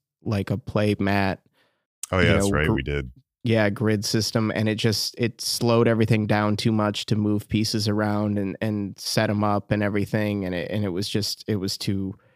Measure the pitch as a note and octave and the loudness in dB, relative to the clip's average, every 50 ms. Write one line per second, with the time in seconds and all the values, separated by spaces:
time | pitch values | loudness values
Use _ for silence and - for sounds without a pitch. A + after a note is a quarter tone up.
0 | _ _ _ _ - - A2 G2+ F#2+ - G2+ G2 - - - A2 G#2+ G#2 G#2 - | _ _ _ _ -6 -4 -2 -2 -2 -2 -4 -4 -4 -4 -2 0 2 2 0 0
1 | G2+ G2 G2+ G2+ G2 F#2+ F#2 - _ _ _ _ _ _ _ _ _ _ _ _ | 0 2 2 2 2 0 0 -4 _ _ _ _ _ _ _ _ _ _ _ _
2 | - - - F#2 F2+ E2+ E2 D#2+ G2 G2+ G2+ D2 D2+ D#2+ - C#2 C2 C2+ C#2+ C#2+ | -8 -2 0 2 4 4 4 4 4 2 2 2 2 2 0 0 -2 -2 -4 -4
3 | C#2 B1 - - _ _ _ _ - A2+ A2 A2 G#2+ G#2 G2 - G#2+ G#2+ A2 G2+ | -4 -6 -10 -18 _ _ _ _ -2 0 2 2 2 2 0 0 0 0 0 0
4 | G2+ - - A2+ G#2 - - A#2 A2 G#2+ - G2 A2 A2 A2 G2+ - A#2 G#2 - | 0 0 0 0 0 0 0 0 0 0 0 0 0 0 0 0 0 0 0 0
5 | - - - - B2 A2+ - - - - - - A#2+ A#2 A#2 A#2 A#2 A2+ A2+ G#2+ | -2 -6 -4 -2 -4 -4 -4 -6 -6 -6 -4 0 2 4 4 6 6 4 4 4
6 | A2+ G#2 A2+ G#2+ G#2+ G2+ G#2+ G#2 G#2 G#2+ G#2+ G#2 - A#2+ A2 G#2+ G#2 G#2 G2+ - | 2 2 2 2 2 2 0 2 2 0 0 0 0 2 2 2 2 0 -2 -4
7 | - - A2 G#2+ G#2 G#2 G#2 G#2 - - - G#2+ A2 G#2+ - A2 G#2 G#2+ G#2 G#2+ | -4 -2 -2 0 2 2 0 -2 -2 -2 0 0 0 0 -2 -2 -2 0 0 0
8 | G#2+ G#2 G#2 G#2 G#2+ G#2 G#2 G2+ G2 F#2+ F#2+ - G#2+ A2 G#2 G#2 G2+ F#2+ - - | 0 0 0 0 0 0 -2 -2 -2 -4 -4 -4 -4 -4 -2 -4 -4 -6 -8 -10
9 | - - - - A2 G#2+ G#2 G#2 G#2 G#2 G#2 G2+ - - G#2+ G#2 G#2 G2+ G2+ G#2 | -8 -4 0 0 0 2 2 2 2 2 0 0 0 0 0 0 0 0 0 0
10 | G2+ - - A2 G#2+ G#2 G#2 G2+ G2 F2+ F2+ F2 E2 - - G#2 G#2 G2 E2+ F2+ | 0 0 0 0 0 0 -2 -2 -2 -4 -4 -4 -4 -4 -2 -2 -2 -2 -2 -2
11 | G#2 - - A2 G#2 - - - - - A2 G2+ F#2 G2 - - - - G2+ F#2+ | -4 -2 -2 -4 -4 -4 -6 -8 -6 -4 -4 -2 -2 -4 -6 -4 -4 -4 -2 -2
12 | F#2+ F#2+ F#2+ - _ _ _ | -4 -6 -8 -10 _ _ _